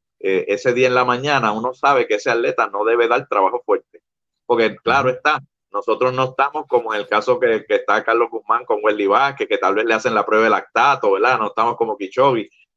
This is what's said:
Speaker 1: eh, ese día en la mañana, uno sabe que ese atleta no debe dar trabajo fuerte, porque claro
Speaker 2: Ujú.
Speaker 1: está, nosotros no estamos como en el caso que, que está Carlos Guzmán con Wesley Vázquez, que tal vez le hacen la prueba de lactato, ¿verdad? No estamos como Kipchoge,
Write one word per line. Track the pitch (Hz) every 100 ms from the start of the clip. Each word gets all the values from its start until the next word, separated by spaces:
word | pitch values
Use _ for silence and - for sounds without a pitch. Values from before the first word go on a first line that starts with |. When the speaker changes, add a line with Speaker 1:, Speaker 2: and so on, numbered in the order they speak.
| _ _
Speaker 1:
eh, | 95 95 -
ese | 101 131
día | 123 127
en | 127
la | 123
mañana, | 123 139 139 113
uno | 107 120
sabe | 123 139 139 117
que | 104
ese | 135
atleta | 117 120 - 110
no | 101 107
debe | 117 117
dar | 123 139
trabajo | 104 95 123 -
fuerte, | 95 - - _ _ _ _ -
porque | 117 110 98
claro | 113 131 127
Speaker 2:
Ujú. | 127
Speaker 1:
está, | 147 147 - _ _
nosotros | 101 107 110 127
no | 127 131
estamos | 131 139 151 151
como | 123 113
en | 107
el | 101
caso | 107 123 113
que, | 120 110 -
que | 104
está | - 104
Carlos | 107 117 117
Guzmán | 113 - 117
con | 123 107
Wesley | 107 104 101
Vázquez, | 104 139 135 110
que | 101
tal | 95 98
vez | 113
le | 110
hacen | 123 107
la | 101
prueba | 107 110
de |
lactato, | 101 - 113 135 135 107
¿verdad? | 95 117 123
No | 107
estamos | - 117 117
como | 113 107
Kipchoge, | 95 - 135 120 98 _ _